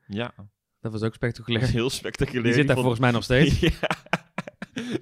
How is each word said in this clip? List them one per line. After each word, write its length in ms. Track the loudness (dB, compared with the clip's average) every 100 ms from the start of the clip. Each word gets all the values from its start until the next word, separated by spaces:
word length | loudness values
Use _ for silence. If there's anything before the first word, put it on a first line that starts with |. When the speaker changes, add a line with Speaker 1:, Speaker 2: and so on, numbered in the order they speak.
| -10
Speaker 1:
Ja. 280 | -8 -8 -10 -20 _ _ _
Speaker 2:
Dat 120 | -8
was 100 | -4
ook 120 | -4
spectaculair. 460 | -2 -6 -6 -4 0
Speaker 1:
Dat 80 | 2
is 60 | 0
heel 100 | 0
spectaculair. 520 | -4 -8 -4 -4 0
Speaker 2:
Die 80 | 2
zit 140 | 4 4
Speaker 1:
Die 80 |
Speaker 2:
daar 100 | 2
Speaker 1:
vond 120 | 2 2
Speaker 2:
volgens 40 |
mij 60 | 2
nog 100 | 2
steeds. 360 | 2 4 4 4
Speaker 1:
<laughs> 100 | 2 0
Ja. 80 | -2 -4 -4 -8 -8 -14 -14 -18 -14 -12 -6 -8